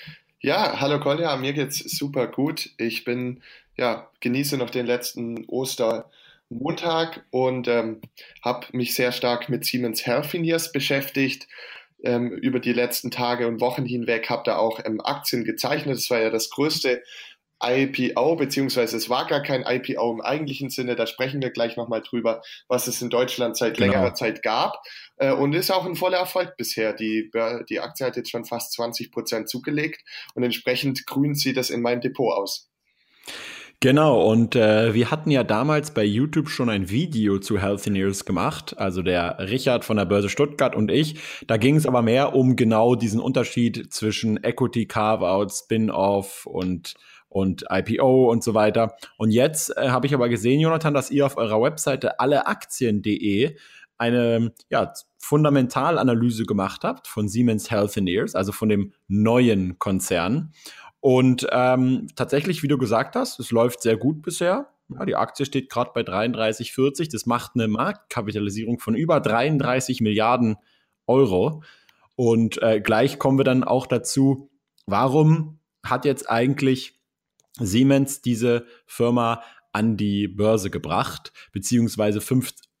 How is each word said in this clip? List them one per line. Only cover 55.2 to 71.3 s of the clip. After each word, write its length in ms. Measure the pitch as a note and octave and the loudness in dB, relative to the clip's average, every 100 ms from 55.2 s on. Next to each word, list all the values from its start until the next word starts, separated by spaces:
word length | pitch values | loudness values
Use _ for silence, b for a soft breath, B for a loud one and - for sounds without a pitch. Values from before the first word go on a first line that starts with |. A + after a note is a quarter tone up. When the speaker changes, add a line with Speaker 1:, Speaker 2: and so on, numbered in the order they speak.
| - D3 D3+ C#3+ B2 C3 D3 D#3 B2+ A#2 A#2+ A2 A2+ | 0 2 4 4 2 0 0 2 2 4 2 0 -2
Speaker 2:
gemacht 360 | G#2 F#2+ - | 0 -2 -4
habt 240 | F#3+ C4 - | -6 -6 -10
von 220 | - G2+ | -6 -2
Siemens 420 | A2 A#2+ G#2+ - | 2 2 2 0
Healthineers, 640 | G#2+ G#2 - F#2 F#2+ A#2+ | 0 0 0 0 0 0
also 160 | F#2 G2 | -2 -4
von 200 | - A2 | 0 0
dem 220 | G2+ G2+ B - | 2 0 B -2
neuen 720 | G2+ A2 B2 B2 G2+ F#2 F2+ | 2 4 6 6 4 0 -2
Konzern. 720 | G#2 F#2+ - F2+ E2+ C#3+ D#3 B B B B _ | -2 -2 0 0 2 0 -4 B B B B _
Und, 460 | C#3 B2+ B2+ B2+ - | 4 6 6 4 0
ähm, 560 | B2 B2+ B2+ B2+ B2+ - - | 2 4 4 2 0 -4 -6
tatsächlich, 480 | B2 C#3+ F#3+ D#3+ | -2 0 0 -2
wie 40 | C#3 | 0
du 80 | C#3+ | 0
gesagt 380 | A#2+ A2+ C3+ | 2 0 0
hast, 240 | A#3+ C4 - | -4 -4 -8
es 140 | A#2+ | 0
läuft 300 | A#2 A#2+ - | 2 2 2
sehr 140 | A2+ A2 | 0 2
gut 240 | C3+ D#3 | 0 -2
bisher. 500 | E3+ D#3+ F3 G#3+ C#4+ _ - | -8 -2 0 0 -4 _ -18
Ja, 160 | C3 | -6
die 100 | - | -2
Aktie 320 | - A#2 - C3+ | 0 -2 -2 -2
steht 240 | C#3 C3 | -2 -2
grad 240 | A#2+ B2 | -4 -2
bei 80 | A#2+ | -2
dreiunddreißig 720 | A2 F#2+ A#2 A2 A2 A2 A#2 | -2 -2 -2 0 -2 -2 -6
vierzig. 360 | - C3+ C#3 D#3 | 0 0 0 -4
Das 160 | A2 | -4
macht 280 | B2 A#2+ - | 0 -2 -2
eine 140 | B2 A2 | -2 0
Marktkapitalisierung 1120 | G#2 F3 G3+ _ - G#2 G#2 G3+ G#2 A2+ A#2+ | 0 -2 -4 _ -6 -4 -4 -4 -4 -4 -4
von 160 | - A2+ | -2 -2
über 240 | E3 D3+ | 2 2
dreiunddreißig 800 | - A2+ C#3+ D3 A#2+ B2+ - B2 | 2 2 2 2 2 0 -2 0
Milliarden 560 | A2 G#2 A2 B2 A2+ G#2+ _ _ _ _ - | 2 2 2 4 2 0 _ _ _ _ 2
Euro. 560 | C3 B2+ | 4 6